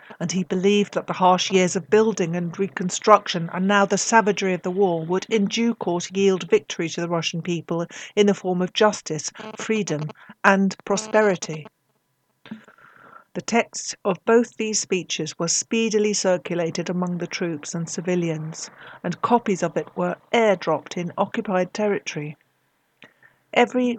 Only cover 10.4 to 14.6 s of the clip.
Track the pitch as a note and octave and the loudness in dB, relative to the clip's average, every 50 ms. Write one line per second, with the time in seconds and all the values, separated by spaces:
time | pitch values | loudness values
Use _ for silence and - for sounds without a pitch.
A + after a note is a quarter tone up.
10.4 | _ G3 G3 F#3+ G3 F#3+ - - - - G3+ F#3+ G#3+ A3 G#3+ G#3+ G#3+ G#3 F#3 E3 | _ 2 4 4 4 0 0 -4 -4 -4 -4 -4 -4 0 0 2 4 4 2 0
11.4 | - - D#3 D#3 D3 - _ _ _ _ _ _ _ _ _ _ _ _ _ _ | -4 -10 -10 -12 -12 -16 _ _ _ _ _ _ _ _ _ _ _ _ _ _
12.4 | _ - A3+ - - - _ _ _ - _ - - - - - _ _ _ - | _ -18 -18 -18 -20 -20 _ _ _ -20 _ -20 -20 -20 -20 -20 _ _ _ -10
13.4 | - - - A#3 - - - - - - - - _ G#3 F#3 - _ - A3+ A#3 | -8 -2 0 0 0 0 -6 -12 -12 -12 -14 -6 _ -4 -4 -2 _ 4 4 4
14.4 | A#3 A3+ - _ | 4 2 -4 _